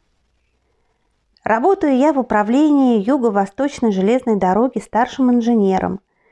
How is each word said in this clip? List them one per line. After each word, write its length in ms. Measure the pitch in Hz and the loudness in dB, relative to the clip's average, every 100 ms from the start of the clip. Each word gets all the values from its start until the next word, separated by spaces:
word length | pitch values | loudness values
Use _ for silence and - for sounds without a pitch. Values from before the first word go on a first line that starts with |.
| _ _ _ _ _ _ _ _ _ _ _ _ _ _ | _ _ _ _ _ _ _ _ _ _ _ _ _ _
Работаю 520 | - 220 302 392 302 262 | -4 0 0 0 0 2
я 160 | 294 | 2
в 60 | 277 | 0
управлении 840 | 247 214 208 254 302 285 262 226 | -2 -2 0 2 2 2 2 2
Юго-Восточной 920 | 196 285 233 202 196 - 277 - 233 | 0 0 0 0 -2 -4 -6 -2 -2
железной 440 | 190 190 247 254 208 | 0 0 0 0 0
дороги 400 | 180 190 254 220 | 0 0 0 -4
старшим 520 | - 214 247 - 254 | -6 -4 -2 -2 0
инженером, 680 | 240 226 240 196 190 180 190 _ _ _ | 0 0 0 0 0 -4 -8 _ _ _